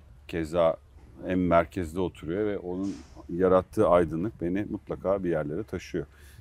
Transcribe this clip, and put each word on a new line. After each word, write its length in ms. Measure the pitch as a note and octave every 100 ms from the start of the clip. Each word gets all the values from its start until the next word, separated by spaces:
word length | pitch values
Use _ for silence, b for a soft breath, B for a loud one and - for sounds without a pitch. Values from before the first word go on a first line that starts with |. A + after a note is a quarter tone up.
| - - -
keza 500 | E2+ D2+ F2 D#2+ - - - - - F#2
en 120 | F#2
merkezde 600 | F2 E2+ E2+ F#2+ D#2+ F2
oturuyor 460 | F2 - D#2 F#2+ G#2
ve 120 | F#2+
onun 380 | F2 F#2 G2 D2 - - -
yarattığı 580 | F2 F#2 F#2 - A2 E2+
aydınlık 520 | F2 E2 D#2+ G#2+ -
beni 240 | E2+ G2 G#2
mutlaka 540 | G#2 - D2 F#2 G2
bir 60 | F2+
yerlere 340 | D#2 D2 D#2+
taşıyor. 420 | A2+ F#2 - E2+ - b b b